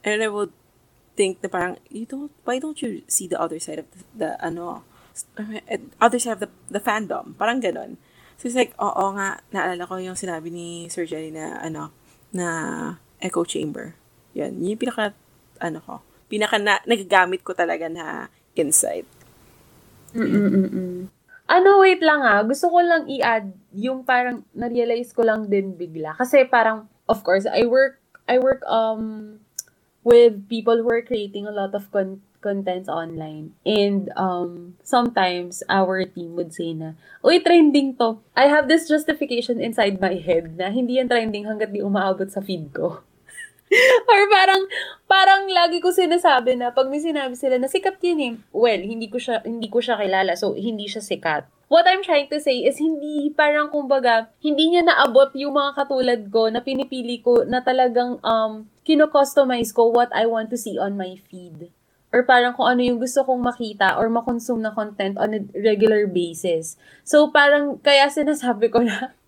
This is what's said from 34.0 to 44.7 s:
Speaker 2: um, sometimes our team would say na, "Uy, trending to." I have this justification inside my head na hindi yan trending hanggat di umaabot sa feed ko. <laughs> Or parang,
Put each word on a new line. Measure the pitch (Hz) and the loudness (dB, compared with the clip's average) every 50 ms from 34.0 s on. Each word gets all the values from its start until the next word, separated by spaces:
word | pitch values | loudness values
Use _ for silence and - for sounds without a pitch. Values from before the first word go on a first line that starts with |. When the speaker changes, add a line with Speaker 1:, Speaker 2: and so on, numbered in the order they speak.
| 196 - - | -2 -4 -6
Speaker 2:
um, | - 185 185 180 175 175 175 175 175 175 180 180 _ | -4 -2 -2 -2 -4 -6 -6 -8 -14 -18 -20 -20 _
sometimes | _ - 269 247 240 233 240 202 190 180 180 175 175 175 180 - - | _ 0 0 2 2 2 0 0 0 0 0 -4 -6 -8 -12 -12 -6
our | - - 196 190 185 190 185 185 | -2 0 2 2 2 0 -4 -4
team | 185 _ 180 170 165 170 175 | -6 _ -14 -14 -10 -6 -8
would | 175 165 - | -8 -8 -8
say | - 170 165 | -8 -8 -8
na, | 165 160 160 160 160 _ _ _ - _ | -6 -8 -10 -12 -14 _ _ _ -16 _
"Uy, | - 269 339 349 - | 4 4 4 6 6
trending | 339 349 339 311 294 269 285 277 269 254 - | 6 8 8 8 8 6 4 2 0 -2 0
to." | 240 226 226 220 _ _ _ | -2 -2 -2 -6 _ _ _
I | - 269 285 | 4 4 6
have | 294 302 285 254 | 6 4 4 4
this | 311 320 330 - | 2 2 2 0
justification | 302 302 302 - 302 - 285 - 247 233 240 - 240 220 | 0 0 0 -2 -4 -4 -4 -4 -4 -6 -4 -4 -4 -4
inside | - 233 220 - 214 202 196 185 | -4 -4 0 0 0 0 0 0
my | 196 185 185 | -2 -2 -2
head | 180 156 175 170 165 170 165 160 | -4 -2 0 0 0 0 -4 -8
na | 170 185 196 208 | -6 -6 -4 -2
hindi | 254 247 233 247 | -2 -2 0 0
yan | 262 262 240 | -2 0 2
trending | 247 233 226 220 208 208 208 | 0 0 0 -2 -6 -6 -6
hanggat | 214 220 214 220 208 202 | -8 -4 -4 -4 -4 -4
di | 202 196 | -6 -2
umaabot | 202 196 202 190 190 190 190 190 190 | 0 0 0 0 0 -2 -2 -4 -6
sa | - 202 | -6 -10
feed | 196 - 185 165 160 143 139 | -6 -6 -8 -8 -8 -10 -8
ko. | 151 160 175 - - _ _ _ _ _ _ - - - - _ _ _ _ | -6 -6 -6 -6 -8 _ _ _ _ _ _ -20 -20 -20 -20 _ _ _ _
<laughs> | 403 480 494 523 508 466 480 - | 4 4 6 6 6 4 6 6
Or | 440 392 403 | 6 6 6
parang, | 403 427 381 381 381 381 381 381 392 | 6 6 6 6 6 4 2 0 -4